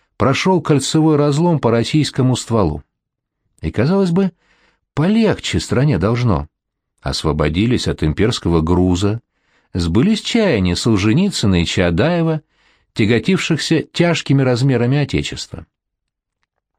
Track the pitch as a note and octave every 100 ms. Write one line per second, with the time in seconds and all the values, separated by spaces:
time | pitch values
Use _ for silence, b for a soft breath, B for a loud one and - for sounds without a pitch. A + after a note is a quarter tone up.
0 | _ - A#2+ C3 F#3 F#3 - C#3+ - D#3+
1 | D#3 D3 D3 C#3+ F3 D#3 A#2 A#2 A#2 D3+
2 | C3+ - B2+ B2 - A2+ F2 D2+ - _
3 | _ _ _ _ _ _ D#2+ F2+ C3 G3
4 | F#3+ E3+ F#3+ - _ _ _ _ _ -
5 | F3 A3 G#3+ C3 - F2 - A#2+ C#3+ G2
6 | F#2+ A#2+ B2 D#2+ D2 _ _ _ _ _
7 | C#2 C2+ D#2 D2+ D2+ D#2+ A#2 A2 - C#2+
8 | D#2+ D2+ G#2+ - - E2+ D#2+ F2 F#2 F2+
9 | G2+ A2+ _ _ _ _ _ F#2 E2+ F#2
10 | F3+ G#3+ - A#3 G3+ A#2 F#2 F2 B2 G#2+
11 | G#2+ B2+ G3 - G#2+ F2+ E2+ - F2 E2+
12 | D3 F3 D#3+ D#3 - _ _ _ _ -
13 | G#2+ A#2 - F#3 - D#3+ - D#3+ - -
14 | E3+ D#3 - C#3 B2+ A#2+ C3+ B2 A#2+ C#3+
15 | C#3 D2 - D2 - - E2 _ _ _
16 | _ _ _ _ _ _ _